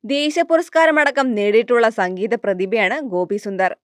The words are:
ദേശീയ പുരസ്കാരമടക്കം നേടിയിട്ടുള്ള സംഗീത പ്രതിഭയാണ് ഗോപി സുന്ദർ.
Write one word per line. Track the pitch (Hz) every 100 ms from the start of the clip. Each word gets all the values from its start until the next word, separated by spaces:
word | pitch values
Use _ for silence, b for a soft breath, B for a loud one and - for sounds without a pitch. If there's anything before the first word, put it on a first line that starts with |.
ദേശീയ | 214 277 294 302
പുരസ്കാരമടക്കം | 339 330 330 320 330 302 294 269 262
നേടിയിട്ടുള്ള | 208 202 214 233 240 226
സംഗീത | 226 185 185 208
പ്രതിഭയാണ് | 226 208 185 190 220 190 277
ഗോപി | 277 180 180 202
സുന്ദർ. | 202 190 185 -